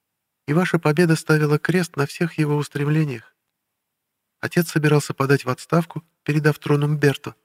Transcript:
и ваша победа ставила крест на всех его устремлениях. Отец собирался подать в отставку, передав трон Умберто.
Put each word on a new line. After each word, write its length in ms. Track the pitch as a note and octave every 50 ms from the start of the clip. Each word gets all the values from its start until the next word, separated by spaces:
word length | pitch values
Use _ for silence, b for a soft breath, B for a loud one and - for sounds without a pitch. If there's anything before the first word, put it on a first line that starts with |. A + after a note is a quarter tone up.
| _ _ _ _ _ _ _ _ _ -
и 60 | D3
ваша 240 | E3+ F#3 E3+ - E3
победа 360 | - D3+ D3+ D#3+ F3+ D#3+ D#3+
ставила 420 | D3+ - - D#3 D3+ D3+ D3 D3+ D3
крест 380 | - - D#3 F#3 F3 - -
на 100 | C#3 C#3+
всех 320 | - - - F3 E3 - -
его 180 | D3+ D3 D3
устремлениях. 800 | D3 C#3+ - - C#3+ C#3+ D3 D3+ D#3+ D#3 C#3+ B2 A2+ - _ _ _ _ _ _ _ _ _ _ _ _ _ _ _ _ _ _ _ _ _ _ _
Отец 300 | - - - F3 E3+ -
собирался 420 | - D#3 D3 D3+ D3+ D3 - - -
подать 320 | - C3+ C3+ C#3+ C3+ -
в 60 | B2
отставку, 540 | B2+ - - - - E3+ E3+ - - D#3 - _ _ _ _
передав 360 | - D3 D3+ D3 D3+ D3 -
трон 260 | - - D3 C#3+ D3
Умберто. 500 | D3 D3+ D3 D3 C#3+ C3 - - - - _